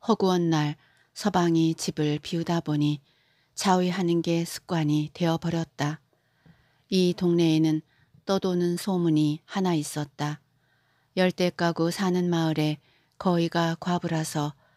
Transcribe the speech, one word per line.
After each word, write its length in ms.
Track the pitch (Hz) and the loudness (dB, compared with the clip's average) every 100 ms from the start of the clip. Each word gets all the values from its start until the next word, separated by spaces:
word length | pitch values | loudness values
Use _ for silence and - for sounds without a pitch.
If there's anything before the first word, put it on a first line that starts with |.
| - | -2
허구한 420 | 214 190 180 170 | 2 2 2 2
날 260 | 160 147 151 _ _ _ | 2 0 -4 _ _ _
서방이 640 | - 214 185 175 165 165 160 | -6 -2 2 4 4 2 0
집을 440 | - - 151 147 | -4 -2 -2 -2
비우다 420 | - 170 170 170 | -4 -6 -2 -2
보니 400 | 160 151 147 147 - _ _ _ _ - | -2 0 0 0 -6 _ _ _ _ -4
자위하는 640 | 208 185 180 180 175 170 | 0 2 2 0 0 0
게 240 | 165 170 170 | 0 -2 -2
습관이 640 | - - 170 147 151 151 | -8 -6 -2 0 0 -2
되어버렸다. 840 | - 170 165 170 170 160 - 147 156 _ _ _ _ - _ _ _ _ | -2 -2 0 -2 -4 -6 -6 -6 -6 _ _ _ _ -20 _ _ _ _
이 260 | 190 180 180 | 0 0 2
동네에는 640 | 180 170 165 156 160 156 - _ _ _ - | 0 2 4 4 2 0 -4 _ _ _ -4
떠도는 520 | 190 190 175 175 175 | -2 0 0 0 -2
소문이 640 | - 185 170 151 151 151 - | -2 0 2 2 2 -2 -6
하나 280 | 202 185 | -4 0
있었다. 680 | 165 147 151 147 - 147 147 _ _ _ _ _ _ _ - | 0 -2 -6 -8 -6 -6 -8 _ _ _ _ _ _ _ -2
열대 320 | 185 - 180 | 0 0 -2
가구 400 | - 170 170 165 | 0 -2 0 -2
사는 380 | - 190 180 175 | 0 0 0 2
마을에 480 | 170 160 156 151 151 _ _ _ - | 0 0 0 0 -2 _ _ _ -6
거의가 580 | 190 175 170 170 165 165 | 0 0 0 0 -2 -2
과부라서 760 | - 175 170 160 151 156 147 - _ | -4 -4 -2 -4 -4 -4 -6 -8 _